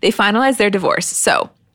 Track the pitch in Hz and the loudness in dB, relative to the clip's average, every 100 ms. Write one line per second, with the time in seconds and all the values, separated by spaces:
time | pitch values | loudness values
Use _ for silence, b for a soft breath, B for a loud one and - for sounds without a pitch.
0 | - - 202 220 269 233 208 196 - - | -2 0 0 2 2 2 0 0 0 -2
1 | - - 196 - - _ _ | -4 -2 0 0 -2 _ _